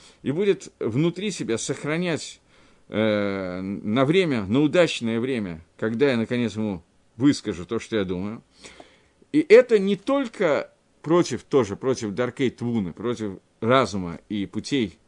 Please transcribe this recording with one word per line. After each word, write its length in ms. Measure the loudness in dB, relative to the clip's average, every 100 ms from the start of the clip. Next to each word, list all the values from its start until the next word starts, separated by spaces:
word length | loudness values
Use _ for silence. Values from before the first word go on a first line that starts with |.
| -20 _
и 80 | -6
будет 420 | 0 0 0 -4 -8
внутри 540 | -4 0 0 -2 -6
себя 260 | -6 -4 -4
сохранять, 840 | -4 -6 -4 -4 -2 -4 -8 -18 _ _ _ _ -8
э, 720 | -2 0 0 -2 -4 -6 -6
на 440 | -6 -6 -2 0
время, 400 | 4 6 4 0
на 160 | 0 2
удачное 580 | 4 4 4 2 -4 -2
время, 460 | -2 -4 -6 -8 -16 _
когда 340 | -4 2 2
я, 60 | 2
наконец, 380 | 0 -2 -2
ему 280 | -2 -4 -6 -10 _ _ 0
выскажу 480 | 2 2 -2 -8
то, 160 | -6 -8
что 160 | -4 -4
я 80 |
думаю. 380 | -2 -4 -6 -10 -16 _ -20 -20 -20 _ _ _ _
И 80 | -2
это 380 | 8 8 8 4
не 180 | 2 -2
только 760 | 0 -2 -2 -2 0 0 -2 _ _ _
против, 400 | 0 2 2 -4
тоже 340 | 0 2 2 0
против 360 | -4 -2 -4
даркей 380 | -4 -4 -2 -4
твуны, 420 | -2 -4 -2 -4
против 460 | -4 -6 -4 -6 -10 _ _
разума 580 | 2 2 2 -2 -6 -8 -8
и 180 | -6 -6
путей 520 | -8 -4 -2 -2 -6